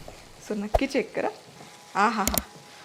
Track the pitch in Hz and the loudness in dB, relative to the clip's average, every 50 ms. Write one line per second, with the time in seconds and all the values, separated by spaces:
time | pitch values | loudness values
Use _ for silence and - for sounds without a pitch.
0 | - - - - - - - - - - 214 214 202 214 - - 269 262 - - | 8 0 -14 -16 -18 -18 -18 -12 -6 -4 -4 -2 0 2 2 2 4 4 2 2
1 | - - - - - - - - - - - - - - - - - - - 190 | 0 0 0 -2 -2 -2 -2 -6 -14 -20 -18 -18 -18 -18 -18 -20 -12 -2 2 4
2 | 202 220 226 214 180 - - - - - - - - - - - | 6 6 6 4 2 2 2 2 0 -2 -10 -18 -18 -18 -20 -20